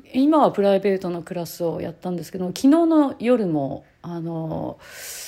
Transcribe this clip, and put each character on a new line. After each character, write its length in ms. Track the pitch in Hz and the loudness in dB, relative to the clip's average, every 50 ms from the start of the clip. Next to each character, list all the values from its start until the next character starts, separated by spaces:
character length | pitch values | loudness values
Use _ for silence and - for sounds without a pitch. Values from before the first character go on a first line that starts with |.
| - - - | -16 -6 0
今 240 | 254 269 302 320 302 | 2 2 4 4 6
は 140 | 254 180 170 | 4 4 2
プ 100 | - 196 | 2 2
ラ 140 | 202 196 | 2 2
イ 40 | 196 | 2
ベ 140 | 196 202 196 | 2 0 0
ー 40 | 190 | 0
ト 120 | 185 175 | -2 -4
の 120 | 175 170 170 | -6 -6 -8
ク 120 | - 185 | -8 -8
ラ 120 | 175 170 | -8 -8
ス 180 | 165 - - 175 | -8 -8 -6 -4
を 160 | 165 160 165 | -4 -4 -4
や 100 | 170 175 | -8 -10
っ 40 | 165 | -10
た 160 | - - 185 | -8 -8 -6
ん 60 | 180 | -6
で 80 | 170 160 | -6 -8
す 60 | - | -10
け 80 | - 185 | -8 -8
ど、 80 | 180 180 | -6 -6
昨 120 | 185 - | -4 2
日 80 | - 269 | 4 6
の 480 | 294 330 339 330 330 302 285 269 - - | 6 6 4 4 4 4 4 2 0 -2
夜 280 | 208 233 254 233 214 | 0 2 2 2 2
も、 380 | 175 156 147 139 131 - - - _ _ _ - | 0 0 0 -2 -2 -6 -8 -12 _ _ _ -14
あ 180 | 165 170 170 | -12 -10 -8
の、 580 | 165 165 165 160 165 156 160 160 151 - - - - - - - - - - - - | -8 -6 -6 -6 -6 -6 -6 -6 -6 -8 -10 -12 -18 -20 -20 -18 -16 -14 -14 -14 -16